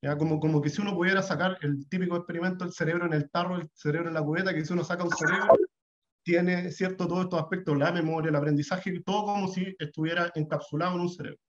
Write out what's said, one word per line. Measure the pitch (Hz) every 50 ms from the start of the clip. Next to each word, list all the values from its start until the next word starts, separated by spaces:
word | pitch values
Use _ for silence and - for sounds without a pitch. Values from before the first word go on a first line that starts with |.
| -
¿Ya? | 139 147 147
Como, | 156 160 156 151
como | 151 160 156 147
que | 143 151
si | 147 - 208
uno | 202 143
pudiera | 156 175 185 196 196 190
sacar | 190 185 143 - 185 185 - -
el | 143 143 139 139 -
típico | - 185 185 175 180
experimento | 170 175 - 170 170 175 185 185 180 185
del | 170 -
cerebro | - 165 151 170 175 175
en | 170 156
el | 151 143 -
tarro, | _ 170 175 180 180
el | 180 170 160 _
cerebro | _ - 151 147 165 170 170
en | 165
la | 156 156
cubeta, | 147 156 175 190 190 175
que | 156 156
si | 151 180
uno | 175 160
saca | - 180 175 180
un | 170
cerebro, | - - 160 151 180 196 190 208 220 415 - - _ _ _ _ _ _ _ _ _ _ _
tiene, | 170 170 170 180 180 180 180 180 180 151
¿cierto?, | - 185 185 185 - 185
todos | 156 170 180 185
estos | 180 180 165
aspectos, | 151 - 190 180 - - 147 139
la | 143 170 175
memoria, | 175 160 160 160 160 156 160
el | 151
aprendizaje, | 143 143 151 147 143 147 - 185 185 - 196 180 175
todo | - - 196 214 208
como | 202 202 202 190 185
si | 190 180 185 196 190 -
estuviera | 156 147 - - 156 160 165 175 170 175 170
encapsulado | 160 151 151 165 143 - - 151 156 170 180 180
en | 175 175
un | 180
cerebro. | 175 - 135 107 - - _